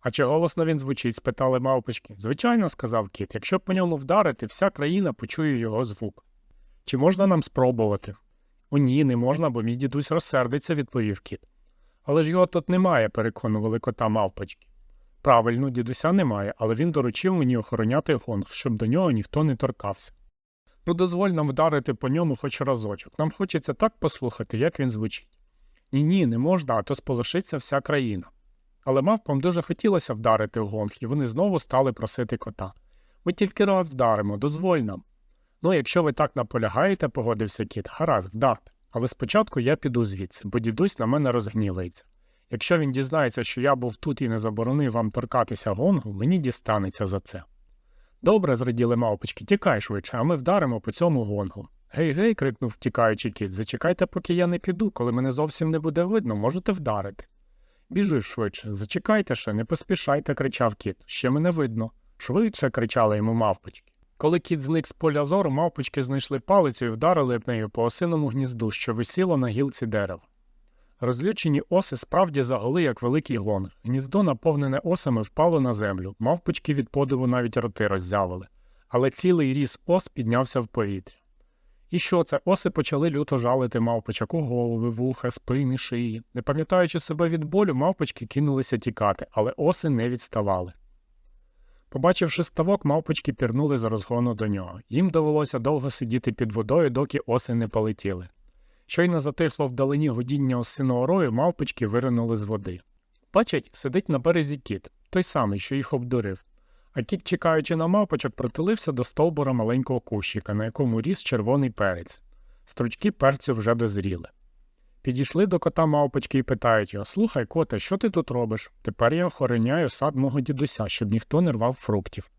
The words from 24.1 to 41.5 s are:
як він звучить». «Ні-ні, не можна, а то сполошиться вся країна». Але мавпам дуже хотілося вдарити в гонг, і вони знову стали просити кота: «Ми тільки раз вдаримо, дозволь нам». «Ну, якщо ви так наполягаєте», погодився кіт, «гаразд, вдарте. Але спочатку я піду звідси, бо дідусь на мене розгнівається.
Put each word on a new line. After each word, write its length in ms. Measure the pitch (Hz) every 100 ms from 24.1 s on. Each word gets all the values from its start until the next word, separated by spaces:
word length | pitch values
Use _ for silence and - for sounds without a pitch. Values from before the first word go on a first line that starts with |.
| - 123 - 107 110
як 220 | 127 -
він 100 | 135
звучить». 480 | 110 110 - _ _ _ _ _ _ _
«Ні-ні, 340 | 135 151 190 151
не 120 | 117
можна, 360 | 139 185 143
а 80 | 113
то 120 | -
сполошиться 600 | 139 - 123 120 175 196 147
вся 240 | - 139
країна». 500 | - 151 127 98 - _ _ _ _ _
Але 180 | - 131
мавпам 380 | 143 220 - 139
дуже 220 | 156 175
хотілося 520 | - 170 220 185 -
вдарити 460 | 110 113 110 107 -
в 80 | 104
гонг, 220 | 110 104 -
і 60 | 117
вони 200 | 143 131
знову 320 | 117 202 180
стали 340 | - 131 135
просити 440 | 117 113 - 117 117
кота: 360 | - - 95 - _ _ _ _
«Ми 80 | -
тільки 320 | 175 196 -
раз 260 | 202 190 170
вдаримо, 460 | 135 120 110 101 104
дозволь 420 | 139 151 185 170
нам». 240 | 110 95 - _ _ _ _ _
«Ну, 120 | 165
якщо 280 | 180 123 175
ви 100 | 156
так 240 | 131 147 -
наполягаєте», 720 | 117 123 110 113 180 190 147
погодився 560 | - 113 113 107 -
кіт, 240 | 107 - 95
«гаразд, 440 | - 165 120 95
вдарте. 380 | 107 135 - - _ _
Але 180 | 120 123
спочатку 520 | - 113 208 220 -
я 160 | 120 156
піду 280 | 147 120
звідси, 440 | 113 95 95 - 104
бо 100 | 120
дідусь 400 | 113 110 190 -
на 80 | 113
мене 260 | 139 139
розгнівається. 720 | 120 104